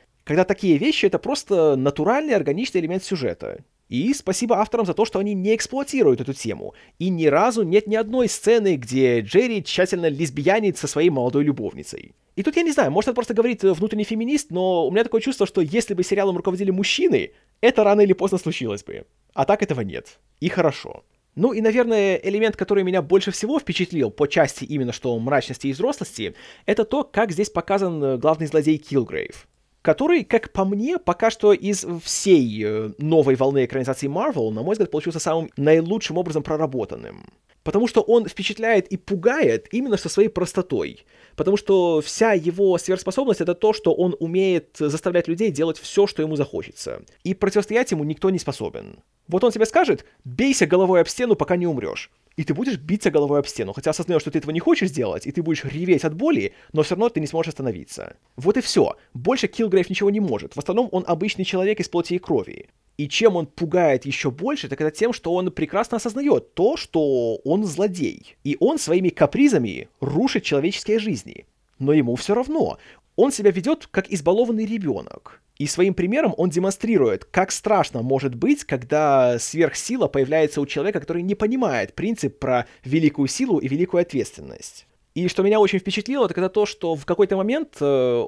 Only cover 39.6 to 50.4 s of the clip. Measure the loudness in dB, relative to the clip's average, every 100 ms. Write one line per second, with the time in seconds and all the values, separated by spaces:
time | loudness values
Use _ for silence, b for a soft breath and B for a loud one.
39.6 | -2 -4 -2 -2 0 2 2 0 -4 -4
40.6 | -2 -2 -4 -8 _ b b b 0 0
41.6 | 2 2 4 0 -2 0 2 2 0 2
42.6 | 2 2 0 -4 -4 -2 0 0 0 0
43.6 | 0 2 2 2 2 0 -2 0 2 0
44.6 | -2 -4 -2 -2 0 0 0 0 0 0
45.6 | -2 -4 -2 2 2 2 -2 -2 -2 -4
46.6 | -10 -12 -12 -12 -14 b -6 -2 0 0
47.6 | 0 0 0 -2 -2 -2 0 0 -2 -6
48.6 | -8 -10 -14 -20 _ _ -6 0 2 2
49.6 | 2 2 2 0 -4 b -10 -2